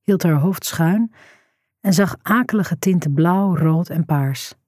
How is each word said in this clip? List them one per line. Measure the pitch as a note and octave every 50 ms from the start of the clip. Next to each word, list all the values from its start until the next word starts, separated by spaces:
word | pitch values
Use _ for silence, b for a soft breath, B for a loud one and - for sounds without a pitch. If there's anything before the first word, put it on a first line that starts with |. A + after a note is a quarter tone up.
hield | _ - G3+ F#3+ -
haar | F3 D#3 D3
hoofd | C#3 F#3 F#3+ - -
schuin | - - - E3 D#3+ F#3 A3 A#3 A3+ b b b b b b b b b b b b b _
en | _ G3+ F#3+
zag | D#3 G3+ F3+ - - _
akelige | - G#3 A#3 B3 B3 - G#3+ F#3 - E3+ -
tinten | - F#3 F#3+ F3 - D3 C#3
blauw, | C#3 D#3+ E3+ F3+ F#3+ G3 G3 F3+
rood | D3 D#3 D#3+ D#3+ D#3+ F3 -
en | - E3 E3
paars. | - D3+ C#3+ C#3 C3+ C3+ B2 - - - _ _